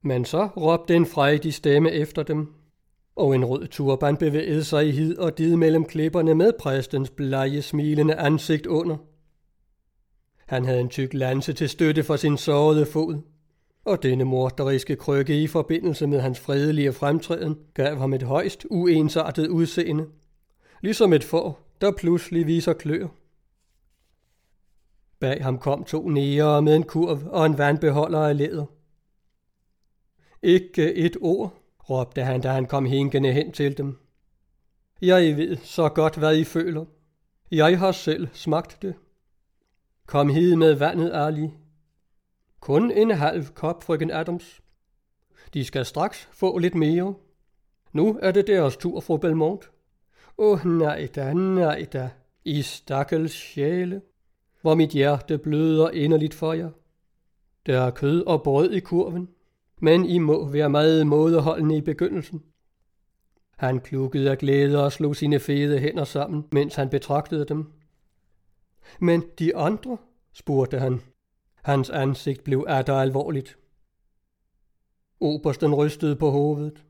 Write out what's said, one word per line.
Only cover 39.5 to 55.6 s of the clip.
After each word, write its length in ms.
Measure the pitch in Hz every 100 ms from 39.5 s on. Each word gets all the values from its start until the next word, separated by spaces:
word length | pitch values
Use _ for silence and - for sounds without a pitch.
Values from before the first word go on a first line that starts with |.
| _ _ _ _ _ -
Kom 240 | 143 143
hid 260 | 147 175 165
med 180 | 160
vandet, 380 | 143 147 175 170
Ali. 360 | 165 151 156 156 - _ _ _ _ _ _ _ _ _ _
Kun 320 | - 143 233
en 200 | 208 226
halv 340 | 185 151 165 139
kop, 380 | - 160 170
frøken 280 | - 156 160
Adams. 500 | 160 165 175 - - _ _ _ _ _ _ _ _ -
De 120 | 147 127
skal 200 | 139 123
straks 440 | - 190 - -
få 260 | _ 190 180
lidt 180 | 175 175
mere. 380 | 156 170 185 190 _ _ _ _ _ _ _
Nu 260 | 151 202 214
er 100 | 190
det 160 | 190 202
deres 300 | 190 143 127
tur, 220 | 175 170
fru 180 | - 156
Belmont. 540 | 170 160 156 196 - _ _ _ _ _ _ -
Åh, 280 | 214 190 175
nej 440 | 165 151 151 143 -
da, 180 | 135
nej 540 | 165 190 185 165 - -
da. 160 | 139 127 - _ _ -
I 160 | 143
stakkels 680 | 135 - - 135 143 160 160
sjæle. 720 | - - - 143 180 180 196 _ _ _ _ _ _
Hvor 140 | 160 160
mit 140 | 156
hjerte 480 | 147 139 143 - 151
bløder 520 | 151 151